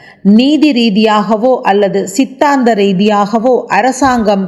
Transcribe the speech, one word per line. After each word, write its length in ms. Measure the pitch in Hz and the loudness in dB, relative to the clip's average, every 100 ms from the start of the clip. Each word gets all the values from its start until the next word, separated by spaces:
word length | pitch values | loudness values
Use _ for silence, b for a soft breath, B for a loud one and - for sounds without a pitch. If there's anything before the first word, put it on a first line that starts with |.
| B B 190 220 | B B 2 2
நீதி 340 | 269 302 302 240 | 2 2 2 2
ரீதியாகவோ 720 | 233 196 214 214 196 214 254 247 - | 0 0 0 0 0 0 0 0 0
அல்லது 300 | 202 196 190 - | 0 0 -2 -4
சித்தாந்த 560 | - 262 - 285 277 233 208 | -4 -4 -2 -2 0 0 0
ரீதியாகவோ 720 | 202 185 208 202 202 226 254 247 - 185 | 0 0 0 0 0 -2 0 -2 -2 -2
அரசாங்கம் 680 | 247 - 269 240 208 196 | -2 0 0 0 0 -2